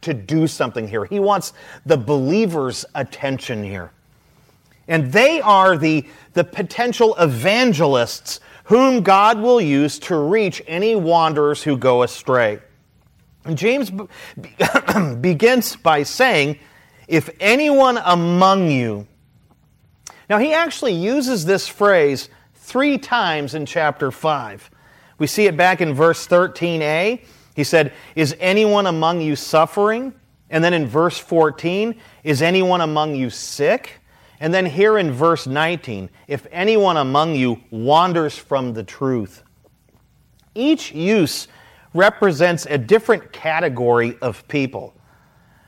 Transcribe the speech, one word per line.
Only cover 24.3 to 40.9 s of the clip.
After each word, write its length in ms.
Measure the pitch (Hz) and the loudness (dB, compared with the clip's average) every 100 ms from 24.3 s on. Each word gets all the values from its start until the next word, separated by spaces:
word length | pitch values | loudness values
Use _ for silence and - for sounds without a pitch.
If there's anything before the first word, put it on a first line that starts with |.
| 143 113 92 - _ _ _ _ - | -4 -6 -16 -20 _ _ _ _ -6
We 100 | 151 | -4
see 180 | - 202 | 2 0
it 80 | 156 | 4
back 240 | 180 180 | 2 2
in 140 | 160 | -2
verse 320 | 135 165 156 - | 2 2 2 2
thirteen 540 | 175 180 - 170 160 | 2 2 -2 -4 -2
A. 420 | 151 160 202 247 - _ _ - | -2 0 -2 -4 -12 _ _ -6
He 80 | |
said, 300 | 143 165 147 - - 160 | 0 2 2 -4 -12 -2
"Is 200 | 143 165 | -2 -2
anyone 500 | 185 202 214 208 196 | 0 2 2 2 0
among 340 | 160 160 175 | 0 -2 -2
you 160 | 156 143 | -4 -6
suffering?" 760 | - 156 165 208 208 226 262 - _ _ - | 0 0 2 0 -2 -2 -8 -14 _ _ -6
And 120 | 160 | 0
then 120 | 170 | 0
in 140 | 170 131 | 0 -2
verse 300 | 143 170 - | 0 0 -2
fourteen, 840 | - 165 156 - 170 190 226 226 - _ 156 | -2 2 2 0 -6 -4 -6 -8 -18 _ -2
"Is 160 | 135 | 0
anyone 400 | 165 190 185 180 | 2 2 2 0
among 340 | 160 151 156 139 | 0 -2 -2 -4
you 140 | 127 | -6
sick?" 720 | - - - 147 247 - - _ _ _ - | -8 -14 -4 0 -2 -4 -20 _ _ _ -8
And 140 | 160 | -2
then 140 | 190 180 | -2 -2
here 320 | 147 214 214 | 2 2 4
in 120 | 165 | 0
verse 360 | 123 165 165 131 | 0 0 0 -2
nineteen, 640 | 139 160 170 - 101 95 _ - | -2 -2 -4 -8 -12 -12 _ -10
"If 180 | 139 - | -10 -10
anyone 440 | 170 202 220 190 160 | -4 0 2 2 2
among 380 | 131 143 165 | 0 0 0
you 300 | 143 127 113 - | 0 -2 -2 -8
wanders 680 | 110 120 160 185 170 151 - | -6 0 2 2 0 -2 -6
from 360 | - 135 127 | -4 -4 -4
the 100 | 113 | -8
truth." 580 | 98 - 135 123 98 - _ _ _ _ _ _ _ _ _ _ _ | -12 -6 -4 -4 -6 -14 _ _ _ _ _ _ _ _ _ _ _
Each 380 | 208 285 311 - | -4 0 0 -4